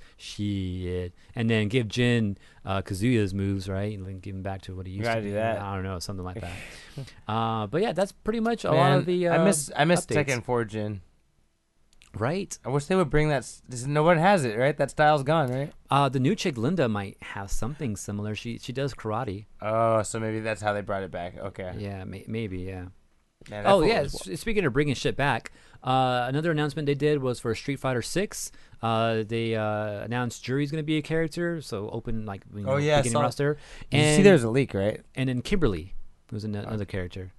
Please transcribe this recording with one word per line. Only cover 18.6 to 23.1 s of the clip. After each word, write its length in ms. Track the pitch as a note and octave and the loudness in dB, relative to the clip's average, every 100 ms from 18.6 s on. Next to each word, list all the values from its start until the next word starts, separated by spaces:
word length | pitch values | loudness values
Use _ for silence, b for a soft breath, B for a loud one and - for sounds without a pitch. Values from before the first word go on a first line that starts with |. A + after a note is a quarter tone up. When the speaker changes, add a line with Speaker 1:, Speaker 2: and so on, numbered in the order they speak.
| - | -8
Speaker 1:
does 220 | B2+ C#3 | -4 -4
karate. 520 | - A2 G#2+ B2 F#2+ G#2+ - | -4 -4 -4 -4 -8 -10 -10
Speaker 2:
Oh, 420 | G#2 A2+ A2+ A2 | -2 2 4 4
so 160 | G#2 A2+ | 0 -2
maybe 180 | A2 A2 | -4 -2
that's 240 | A2 G#2 | -4 -2
how 100 | G#2 | 0
they 80 | G#2 | -2
brought 220 | G2 G2 | -2 -4
it 80 | F#2 | -4
back. 260 | F2+ F2+ - | -6 -8 -8
Okay. 360 | G2 F#2 F2+ G#2 | -10 -8 -10 -8
Speaker 1:
Yeah, 280 | G2+ G2 | -8 -8
may-, 200 | F#2+ F#2+ - | -10 -12 -8
maybe, 300 | A2 A2 F#2 | -6 -4 -6
yeah. 260 | F2+ F#2 F2+ - _ | -8 -8 -12 -16 _